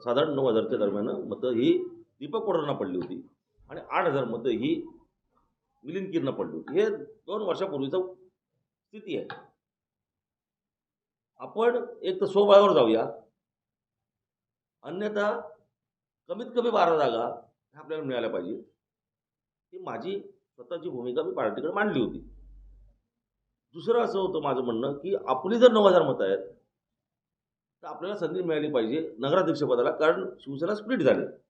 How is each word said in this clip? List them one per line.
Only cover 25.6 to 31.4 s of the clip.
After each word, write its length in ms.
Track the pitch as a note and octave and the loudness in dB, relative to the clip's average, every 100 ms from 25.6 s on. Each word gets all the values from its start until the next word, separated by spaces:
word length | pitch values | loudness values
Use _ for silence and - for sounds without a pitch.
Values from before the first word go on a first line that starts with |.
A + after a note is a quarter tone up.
| B3 | 8
नऊ 100 | A3 | 10
हजार 200 | G3+ F3+ | 8 8
मतं 220 | D3 A#2+ | 6 2
आहेत 140 | G2 G2 - - _ _ _ _ _ _ _ _ _ _ _ _ | 0 0 -2 -16 _ _ _ _ _ _ _ _ _ _ _ _
तर 40 | E3+ | -16
आपल्याला 300 | D3+ F3+ G3+ | -10 -8 -4
संधी 260 | E3 F3+ | -4 -2
मिळाली 300 | F3 D#3 D3 | -2 0 0
पाहिजे 420 | B2+ A2+ D3+ - - | 0 0 -2 -4 -4
नगराध्यक्षपदाला, 720 | C#3 F3+ D#3+ D3 C#3+ A#2+ C3 | 0 2 2 0 0 2 0
कारण 380 | D#3 D#3 F3+ F#3 - | 2 2 2 -4 -10
शिवसेना 340 | C3+ C#3 E3+ | -12 -6 -4
स्प्लिट 260 | G#3 G#3 B3+ | -4 -4 0
झाली, 260 | C3 G2+ - - | 4 2 0 -10